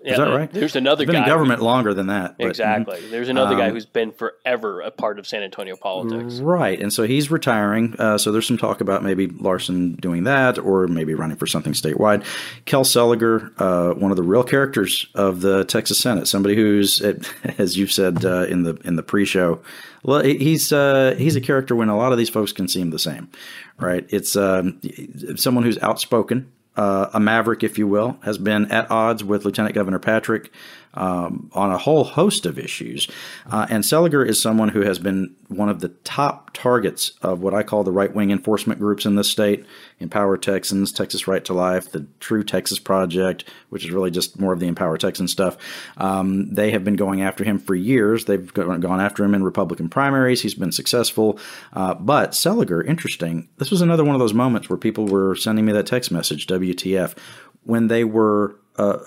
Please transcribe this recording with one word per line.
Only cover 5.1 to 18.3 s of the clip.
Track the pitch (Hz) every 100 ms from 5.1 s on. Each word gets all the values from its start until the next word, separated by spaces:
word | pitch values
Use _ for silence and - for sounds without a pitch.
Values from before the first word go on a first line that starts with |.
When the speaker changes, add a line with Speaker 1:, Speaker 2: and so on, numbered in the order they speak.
| 104
Speaker 1:
of | 95
San | 110
Antonio | 98 - 95 90
politics. | 98 92 113 117 120 120
Speaker 2:
Right. | 147 175 117 92
And | 101
so | 110
he's | 113 139 147
retiring. | 160 139 110 104 110 117 -
Uh, | 110 107
so | 107
there's | 107 110
some | 117
talk | 107 101
about | 98 98
maybe | 98 95 92
Larson | - 98 92 - 92 90
doing | 85 92 85 104
that | 139 127 120
or | - 95 90
maybe | 82 78 78
running | 80 73
for | 76
something | 82 78
statewide. | 71 78 - 104 104 - - - - -
Kel | 139
Seliger, | 131 120 120 117 113 110 - -
uh, | 95 87 87
one | 85 98
of | 92
the |
real | 87 113
characters | 123 139 139 123 92 - - -
of | 98 90
the | 98 98
Texas | 92 113 - 104
Senate, | 127 104 -
somebody | 98 98 104
who's, | 107 104 98 -
<laughs> | 101 80 - - - -
as | 95 90
you've | 98
said, | - 92 85
uh, | 95